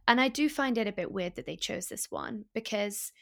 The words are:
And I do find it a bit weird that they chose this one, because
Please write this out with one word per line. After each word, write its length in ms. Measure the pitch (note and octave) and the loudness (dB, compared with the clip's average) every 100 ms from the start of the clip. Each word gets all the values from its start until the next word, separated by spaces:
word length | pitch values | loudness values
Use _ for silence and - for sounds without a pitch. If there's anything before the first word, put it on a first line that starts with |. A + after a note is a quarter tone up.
| - | 4
And 120 | A#3+ | 6
I 60 | C4 | 6
do 180 | C4 D4+ | 4 0
find 280 | D4 C#4 A3+ | 2 2 2
it 100 | G#3 | 0
a 40 | |
bit 180 | G3+ F3 | -2 -4
weird 240 | G3 F3+ F3+ | -2 -4 -6
that 100 | - | -8
they 120 | E3 | -6
chose 300 | - - F3+ | -4 -4 -6
this 220 | - - | -6 -6
one, 360 | - - A3 G#3+ | -6 -6 -8 -8
because 580 | A3+ A3 G#3+ G3+ G3+ - - | -8 -4 -2 -2 -4 -8 -12